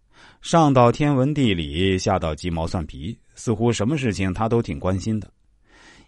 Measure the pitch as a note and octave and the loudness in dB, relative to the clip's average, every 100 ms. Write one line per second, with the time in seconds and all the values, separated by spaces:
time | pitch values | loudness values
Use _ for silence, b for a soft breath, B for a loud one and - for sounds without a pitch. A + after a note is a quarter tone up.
0 | _ b b b - E3+ D3+ B2+ A#2+ A2+ | _ b b b 0 4 6 6 4 4
1 | D3 C#3 C3+ D3 B2 F2 D2 D2+ F#2+ F#2 | 0 2 0 0 0 0 -2 0 0 2
2 | A2 F#2 E2+ D#2 F2+ E2 E2 F#2 D#2 - | 0 0 -2 -4 -6 -4 -4 -4 -6 -10
3 | E2+ A#2 _ - - G#2+ A#2+ A2+ G#2 D#3 | -12 -12 _ -10 -4 0 0 0 0 0
4 | B2+ F#2 F#2+ F2+ A2 A#2 A2 D2 F2+ F#2+ | -2 -2 -2 -2 0 0 -2 -4 -4 -2
5 | A2 A2 - _ _ _ b b b b | -2 -6 -8 _ _ _ b b b b